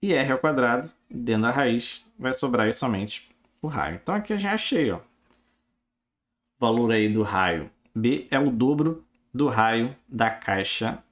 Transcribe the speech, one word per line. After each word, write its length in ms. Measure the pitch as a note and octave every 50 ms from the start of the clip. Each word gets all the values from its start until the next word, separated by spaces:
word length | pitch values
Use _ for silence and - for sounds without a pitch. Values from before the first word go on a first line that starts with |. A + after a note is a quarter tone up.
| -
E 120 | G3+ F3+
R 180 | C#3 C3+ C#3 C3
ao 60 | C3
quadrado, 520 | - D#3 D3+ C3+ B2 A#2+ A#2+ B2 C#3 D#3+ - _ _ _
dentro 320 | - - A#2+ A#2 A2+ G#2+ A2
da 80 | A#2
raiz, 520 | A#2+ C3+ C#3 B2 A#2 A#2+ A#2+ - - - - _ _ _
vai 140 | - C3 C3
sobrar 320 | B2+ - C3+ A#2+ A#2+ A2
aí 80 | G#2+ A2+
somente 580 | - - B2+ A2 F#2+ G2 G#2+ - - - _ _ _ _ _ _ _
o 60 | -
raio. 300 | D3+ D3+ G#2 C#2+ C#2+ E2+ F2+ -
Então, 120 | - F#3
aqui 180 | G#3 G#3 - G#3+
eu 60 | G3+
já 160 | F#3+ G3+ G3+
achei, 360 | A3 - - C#4 A3 D3+ A#2
ó. 60 | F#2+
O 40 | - - _ _ _ _ _ _ _ _ _ _ _ _ _ _ _ _ _ _ _ _ _ _ _ _ _ _ _ _ _ _ _
valor 320 | - A#2 A2+ A#2+ A#2+ A2+ A2+
aí 200 | A2 G#2+ G#2+ G#2+
do 100 | A2 G#2+
raio 480 | F#2 F#2+ F#2+ F#2+ F2+ E2+ E2 D2 - _ _ _ _ _
B 320 | A2+ A2+ A#2+ C3+ - - -
é 80 | - C3+
o 120 | C#3+ C#3+
dobro 540 | B2 A2 B2+ C3 D3 D3 D3+ D#3+ E3 D#3+ - _ _ _ _ _ _
do 120 | B2 C#3+
raio 480 | C#3+ A2+ A2 A2 A2+ A2+ A2+ A#2 B2 C3+ - _ _
da 220 | - A2 A2+ A2
caixa 680 | - - - - G2 G2 F#2+ F#2+ - - A2+ A2 - - - _